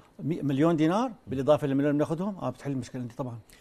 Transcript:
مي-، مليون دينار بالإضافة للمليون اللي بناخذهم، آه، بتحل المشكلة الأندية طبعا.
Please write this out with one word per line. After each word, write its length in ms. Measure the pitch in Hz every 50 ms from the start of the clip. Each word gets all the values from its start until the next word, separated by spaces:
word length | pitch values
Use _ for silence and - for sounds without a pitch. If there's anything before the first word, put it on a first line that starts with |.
| - _ _ -
مي-، 220 | - 139 170 -
مليون 340 | - 135 143 131 151 165 170
دينار 360 | 151 156 156 180 214 254 262 208 - _ -
بالإضافة 400 | 113 131 135 127 151 143 147 143
للمليون 240 | 135 139 143 151
اللي 140 | 143 147 147
بناخذهم، 300 | 117 160 156 185 208 202 175
آه، 120 | 131 131
بتحل 220 | 120 - - 143
المشكلة 240 | 139 131 113 - -
الأندية 200 | 131 123 120 -
طبعا. 240 | - 139 123 117 117 - - - -